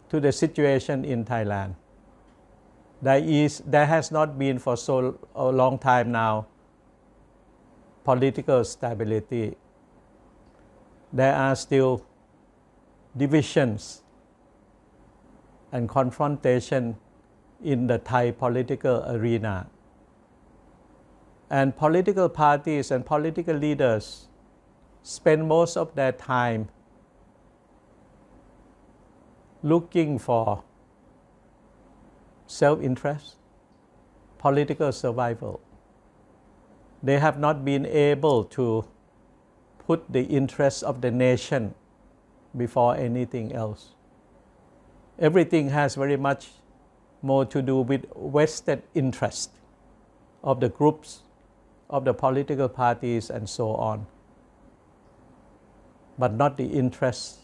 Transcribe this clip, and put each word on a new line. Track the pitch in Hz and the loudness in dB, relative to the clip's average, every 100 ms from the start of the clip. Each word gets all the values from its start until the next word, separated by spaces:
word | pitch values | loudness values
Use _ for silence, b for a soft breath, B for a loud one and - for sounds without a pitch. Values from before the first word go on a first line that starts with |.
| - | -6
to | 156 | 0
the | 139 | 2
situation | - 160 156 147 135 - 135 | 2 0 2 2 2 0 -4
in | 135 120 | -4 -4
Thailand, | 110 117 104 101 95 90 _ - _ _ _ _ _ _ _ _ _ - | -4 -4 -2 -4 -6 -12 _ -20 _ _ _ _ _ _ _ _ _ -4
there | 131 135 | 2 2
is, | 160 147 147 - 151 | 4 2 2 0 0
there | 147 | 2
has | 147 165 - | 4 2 0
not | 156 156 139 | 0 -2 0
been | 139 127 | -2 -2
for | 131 120 | -2 -2
so | - 131 127 - - | 0 0 0 -4 -12
a | - | -4
long | 131 131 131 131 | 0 4 2 2
time | 135 123 120 | 2 2 2
now | 117 113 107 107 _ _ _ _ _ _ _ _ _ _ _ _ _ - _ | 0 0 -2 -6 _ _ _ _ _ _ _ _ _ _ _ _ _ -20 _
political | - 127 135 139 131 131 | 0 2 2 0 0 0
stability. | 107 - 120 110 107 107 - 120 107 - _ _ _ _ _ _ _ _ _ _ _ _ _ _ _ | 0 -6 -8 -4 -4 -4 -4 -6 -6 -10 _ _ _ _ _ _ _ _ _ _ _ _ _ _ _
There | 127 135 | 0 2
are | 143 135 | 2 0
still | 135 - 135 131 120 - _ _ _ _ _ _ _ _ _ _ | -2 0 2 2 0 -6 _ _ _ _ _ _ _ _ _ _
divisions | 123 139 151 - - 127 107 - - _ _ _ _ _ _ _ _ _ _ - _ _ - _ _ _ | -4 2 2 2 0 0 -2 -10 -20 _ _ _ _ _ _ _ _ _ _ -20 _ _ -20 _ _ _
and | 127 117 | -6 -2
confrontation | 139 127 - 147 143 131 123 - 135 117 110 _ _ _ _ _ _ | 0 0 -2 -2 0 2 0 0 -2 -4 -8 _ _ _ _ _ _
in | 160 127 123 | -2 0 2
the | 117 | 0
Thai | - 127 123 | 0 0 0
political | - 127 120 123 135 139 120 - | 0 -2 -2 -2 -2 0 0 -2
arena. | 120 117 117 107 95 - - _ _ _ _ _ _ _ _ _ _ _ _ _ _ _ _ - | -2 0 0 -2 -6 -10 -18 _ _ _ _ _ _ _ _ _ _ _ _ _ _ _ _ -2
And | 139 135 | 0 2
political | - 156 170 185 196 175 | 2 2 4 2 2 0
parties | - 147 143 160 147 127 | 4 4 4 0 -4 -2
and | 127 117 | -4 0
political | 151 160 160 170 151 | -2 -2 -4 -4 -2
leaders | 151 143 131 110 - - - _ _ _ _ _ _ _ | 0 2 2 2 -4 -16 -20 _ _ _ _ _ _ _
spend | - - 151 156 160 | -18 -2 2 2 2
most | 160 170 175 | 2 2 -2
of | 165 | -4
their | 139 131 | -2 -2
time | 127 - 127 120 113 101 - _ _ _ _ _ _ _ _ _ _ _ _ _ _ _ - _ _ - _ _ _ _ _ _ _ _ _ | -2 -4 -2 0 -2 -6 -12 _ _ _ _ _ _ _ _ _ _ _ _ _ _ _ -20 _ _ -20 _ _ _ _ _ _ _ _ _
looking | 147 170 170 175 151 127 | 2 2 2 0 0 -2
for | - 117 110 101 - _ _ _ _ _ _ _ _ _ _ _ _ _ - _ - _ - | 0 0 0 -4 -8 _ _ _ _ _ _ _ _ _ _ _ _ _ -20 _ -20 _ -20
self-interest, | - 143 151 139 127 143 147 - - _ _ _ _ _ _ _ _ _ - | 2 2 2 0 -4 -4 -8 -12 -20 _ _ _ _ _ _ _ _ _ -2
political | 147 139 147 147 147 | 0 2 0 -2 -2
survival. | 123 127 117 120 117 - - _ - _ _ _ _ _ _ _ _ _ _ _ _ | -2 -4 -2 -4 -4 -10 -12 _ -20 _ _ _ _ _ _ _ _ _ _ _ _
They | 135 143 | 0 2
have | 156 143 | 2 2
not | 147 147 | 0 0
been | 139 139 - | -2 -2 0
able | 151 147 143 156 123 | 2 2 2 2 2
to | 101 - 120 110 - _ _ _ _ _ _ _ _ - - | 0 -2 0 -2 -4 _ _ _ _ _ _ _ _ -10 -4
put | 165 - | -2 -2
the | 135 | -2
interests | 127 147 135 - 139 - | 0 0 0 0 0 0
of | - 127 | -4 -4
the | 123 | -2
nation | 123 127 123 - 139 104 - _ _ _ _ _ _ _ 131 | 2 2 2 0 -4 -4 -10 _ _ _ _ _ _ _ -6
before | 117 131 120 - | -2 2 2 2
anything | 123 123 123 123 110 | -2 -4 -4 -6 -8
else. | 123 110 107 - _ _ _ _ _ _ _ _ _ _ - _ - | -8 -8 -10 -18 _ _ _ _ _ _ _ _ _ _ -20 _ -2
Everything | 156 180 165 165 139 | 2 4 4 2 2
has | 147 143 | 0 0
very | 135 139 139 | 0 -2 0
much | 139 135 - - _ _ _ _ _ _ | 0 -4 -8 -20 _ _ _ _ _ _
more | 135 135 131 | 0 2 2
to | 143 | -2
do | 131 131 | 0 0
with | 123 135 - - | 0 -2 -4 -12
vested | 143 143 156 - - 139 - | -2 2 2 0 -4 -4 -4
interest | - 135 - - - - _ _ _ _ _ _ _ _ _ | -2 -2 -2 -4 -4 -12 _ _ _ _ _ _ _ _ _
of | 139 127 | -4 0
the | 120 | -2
groups, | - 147 151 - - _ _ _ _ _ _ - | 2 2 2 -6 -20 _ _ _ _ _ _ -8
of | 143 | -2
the | 131 | -2
political | 120 135 131 143 139 131 | 0 0 0 -2 -2 -2
parties, | - 120 117 123 117 - | 0 -2 0 -2 -2 -4
and | 113 107 | -8 -8
so | - 113 | -6 -4
on, | 110 113 107 101 - _ _ _ _ _ _ _ _ _ _ - _ _ _ _ _ - _ _ - | -2 -4 -6 -10 -20 _ _ _ _ _ _ _ _ _ _ -20 _ _ _ _ _ -20 _ _ -2
but | 123 | -2
not | 110 143 135 | 2 0 0
the | 127 | -2
interests | 143 127 - 131 - - - | 0 0 0 -2 -4 -10 -18